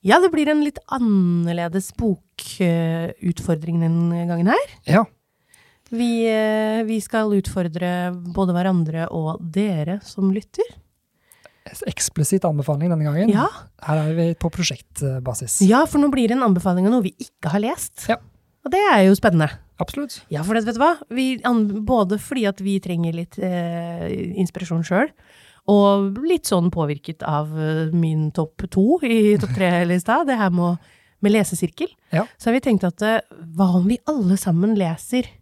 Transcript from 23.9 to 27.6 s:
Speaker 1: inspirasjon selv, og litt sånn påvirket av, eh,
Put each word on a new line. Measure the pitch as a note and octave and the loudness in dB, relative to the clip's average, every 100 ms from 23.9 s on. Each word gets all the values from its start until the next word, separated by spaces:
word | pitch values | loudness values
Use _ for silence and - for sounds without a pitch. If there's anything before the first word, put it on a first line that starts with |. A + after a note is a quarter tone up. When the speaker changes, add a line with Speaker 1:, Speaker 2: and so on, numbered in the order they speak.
| E3+ E3+ F#3+ F3 F#3 | -8 -6 -6 -6 -2
Speaker 1:
inspirasjon | F3+ - F3+ E3 D#3+ | -4 -4 -4 -4 0
selv, | F3+ C4+ _ _ _ _ _ - | 0 0 _ _ _ _ _ 2
og | G3+ G3+ G3+ G3 G3+ | 4 6 4 0 -2
litt | D#4 F4+ - | -2 -2 0
sånn | F3+ E3+ | 2 2
påvirket | E3 D3 D3 - D#3+ D#3 | 0 -4 -4 -10 -8 -4
av, | D3 D3+ | -2 -4
eh, | D#3 | -4